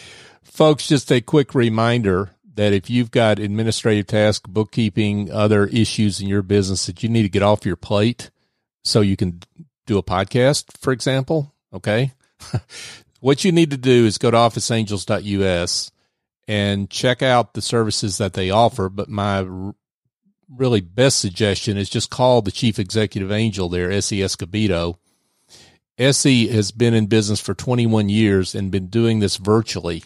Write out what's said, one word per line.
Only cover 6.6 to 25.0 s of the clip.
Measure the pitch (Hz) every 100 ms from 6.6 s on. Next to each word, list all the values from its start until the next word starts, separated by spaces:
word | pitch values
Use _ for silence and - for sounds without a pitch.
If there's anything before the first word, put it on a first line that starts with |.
| 95 95 -
that | 87
you | 110
need | 117
to | 101
get | 95
off | 101 107 101
your | 85
plate | - 104 113 123 - _ _ _ _ _
so | - 117
you | 101 95
can | 92 87 - - 82 _ -
do | 98
a |
podcast, | - 92 101 123 127 151 - -
for | -
example, | 123 139 135 131 160 143 _ _
okay? | 95 107 110 135 - _ _ -
<laughs> | - - - - - _ _
What | 127 143
you | 196
need | 165 160
to | 139
do | 131 123 113
is | -
go | 120
to | 113
office | 117 117 -
angels | 117 107 104
dot | - 104
U | 101 98
S | 95 87 87 - - - _ _ _ _ -
and | 104 101 101 98
check | - 127 123
out | 131 123 110 113
the |
services | - 117 110 - 110 92
that | 98
they | 98 92
offer. | 104 117 - 95
But | 101 -
my | 104 101 98
r-, | 92 92 98 - _ _ _ _ _ _ _
really | 127 131 110
best | 87 98 135 -
suggestion | 101 87 104 98 - 101
is | 98
just | 117 -
call | - 127 123
the | 110
chief | - 120 104
executive | 92 110 104 107 95
angel | 104 113 95 87
there, | 90 90
Essie | 101 - 101
Escobedo. | 95 - 87 104 107 85 85 85